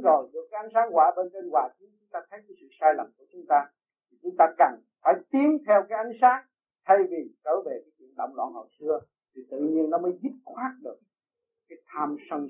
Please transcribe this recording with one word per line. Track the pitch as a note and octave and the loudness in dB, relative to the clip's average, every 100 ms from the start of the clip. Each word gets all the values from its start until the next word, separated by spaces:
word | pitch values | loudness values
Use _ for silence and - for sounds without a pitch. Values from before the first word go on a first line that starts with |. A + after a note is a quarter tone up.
rồi, | G3 D3+ B2+ | 2 2 0
được | - - | -10 -12
cái | G#3+ | -14
ánh | A3 | -4
sáng | A3+ A#3 | -2 0
hòa | E3 D#3 F3+ | 2 2 2
bên | F3+ | -6
trên | F#3+ F3 | -10 -4
hòa | D3+ B2+ - | -2 -2 -6
chiếu, | G3+ _ | _ _
chúng | _ | _
ta | E3+ - | -14 -14
thấy | G#3 G#3 | -20 -20
cái | - | -20
sự | C3+ _ | -20 _
sai | D#3 D3 | 2 2
lầm | A2 _ | -2 _
của | _ | _
chúng | - C#3+ | -18 0
ta, | C#3+ C#3+ _ _ _ _ | 0 0 _ _ _ _
thì | _ | _
chúng | F3 - | -6 0
ta | D#3+ - | 2 4
cần | E3 - _ _ | 2 2 _ _
phải | D#3 F#3 - | 0 0 -2
tiến | C4+ D4 D4 G#3+ | 0 2 0 2
theo | G3+ G3 | 2 2
cái | A3 | -4
ánh | A#3 A3+ | -6 2
sáng | B3 C4 - _ _ _ - | 4 4 -4 _ _ _ 4
thay | G3 F#3 | 4 4
vì | E3+ C3 - | -4 -10 -10
trở | D3+ F3+ D3+ | -4 -4 -4
về | A#2+ | -10
cái | - _ | -14 _
chuyện | C3 B2 | _ -10
động | B2 C3 | -10 -6
loạn | A#2 | -8
hồi | A2+ A2 _ | -10 -18 _
xưa, | D3+ C#3 - _ _ C3 | -4 -4 -6 _ _ -20
thì | B2+ | -12
tự | C3+ | -6
nhiên | D3+ D#3+ D#3 | -2 0 0
nó | E3+ | 0
mới | F3+ F3+ | -2 -4
dứt | B3+ - - | -8 -10 -16
khoát | - B3+ B3+ | -10 -10 -10
được | - - _ _ _ _ _ _ _ | -16 -18 _ _ _ _ _ _ _
cái | E3 _ | -20 _
tham | D3+ D3 D3 - | -8 -8 -8 -10
sân | D3+ | -10